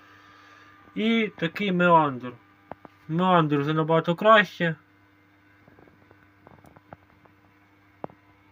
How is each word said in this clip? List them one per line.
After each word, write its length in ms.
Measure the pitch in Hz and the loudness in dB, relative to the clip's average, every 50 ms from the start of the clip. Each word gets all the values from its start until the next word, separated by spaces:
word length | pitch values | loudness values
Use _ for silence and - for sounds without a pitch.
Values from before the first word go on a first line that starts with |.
| - - - - - - - - - - - - - - - - - - - | -20 -20 -20 -20 -20 -20 -20 -20 -20 -20 -20 -20 -20 -20 -20 -20 -20 -16 -10
І 360 | 190 214 226 226 226 220 196 - | -6 -2 -2 0 -2 -2 -4 -6
такий 340 | - 165 165 - - 208 196 | -6 -8 -8 -6 -6 -6 -4
меандр. 600 | 180 175 175 175 170 160 151 143 131 120 127 123 120 - _ _ _ _ _ - - _ _ - _ _ _ | -2 0 2 4 4 4 4 2 -4 -8 -12 -14 -16 -18 _ _ _ _ _ -20 -20 _ _ -20 _ _ _
Меандр 500 | - 156 170 185 185 180 170 156 147 147 | -6 -4 -2 0 2 2 2 2 2 0
вже 160 | 143 139 151 156 | -2 -2 -2 -2
набагато 420 | 160 156 156 165 165 160 175 170 | -2 -2 0 0 0 0 -2 -4
краще. 600 | - 202 214 220 214 196 - - - 175 165 156 - _ _ _ _ _ _ _ _ _ _ _ _ _ _ _ _ _ - - - - _ _ _ _ _ - _ _ _ _ _ _ - - - _ - - - _ - - _ _ _ _ _ _ - _ _ _ _ _ _ _ _ _ _ _ _ _ - - - - _ _ _ _ _ _ _ | 0 4 4 4 4 4 0 -4 -6 -6 -6 -6 -8 _ _ _ _ _ _ _ _ _ _ _ _ _ _ _ _ _ -20 -20 -20 -20 _ _ _ _ _ -20 _ _ _ _ _ _ -20 -20 -20 _ -20 -20 -20 _ -20 -20 _ _ _ _ _ _ -20 _ _ _ _ _ _ _ _ _ _ _ _ _ -18 -18 -18 -18 _ _ _ _ _ _ _